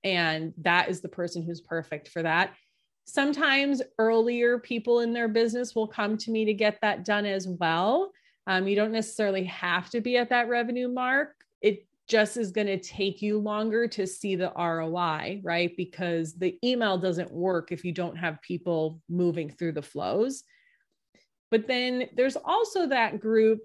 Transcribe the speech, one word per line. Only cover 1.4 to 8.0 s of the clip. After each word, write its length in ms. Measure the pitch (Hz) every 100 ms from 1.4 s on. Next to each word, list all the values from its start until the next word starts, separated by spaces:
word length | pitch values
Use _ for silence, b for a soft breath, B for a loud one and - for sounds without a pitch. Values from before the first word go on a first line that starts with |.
who's 180 | 165 170
perfect 480 | - 165 156 151 -
for 140 | 170
that. 320 | 165 165 190 b b b b _ -
Sometimes 760 | - 277 277 302 269 277 269 - -
earlier 600 | 220 226 226 240 240 240
people 420 | - 233 233 240
in 120 | 233
their 160 | 233 233
business 460 | 220 226 240 247
will 120 | 233 214
come 300 | - 208 214
to 120 | 226
me 160 | 220 214
to 80 |
get 240 | 208 214 208
that 220 | 214 -
done 200 | 180 208
as 220 | 208 196 185
well. 640 | 175 170 165 196 277